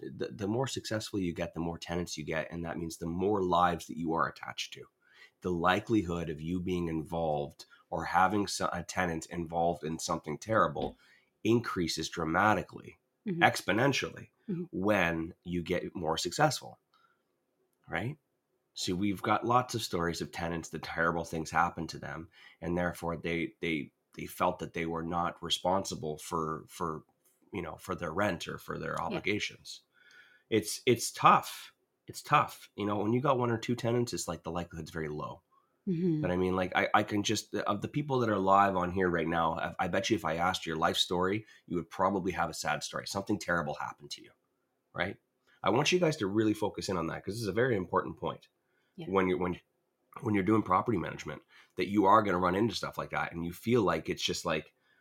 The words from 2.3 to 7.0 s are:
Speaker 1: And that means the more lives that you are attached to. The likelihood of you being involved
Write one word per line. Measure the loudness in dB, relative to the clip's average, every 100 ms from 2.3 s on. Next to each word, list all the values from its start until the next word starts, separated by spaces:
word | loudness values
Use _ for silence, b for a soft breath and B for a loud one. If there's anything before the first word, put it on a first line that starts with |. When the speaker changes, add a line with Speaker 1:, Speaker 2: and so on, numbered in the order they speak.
| -4 -4
Speaker 1:
And | -6 -6
that | -6
means | -6 -6
the | -4
more | 0 2 2
lives | 4 4 4 2 -6
that | -6
you | -2
are | 0 0
attached | -4 -10 -10 -10
to. | -12 -20 _ b b b _
The | -2
likelihood | 2 4 2 4 2 2 -2 -4
of | -6
you | -4 -4
being | -2 -2 0
involved | -2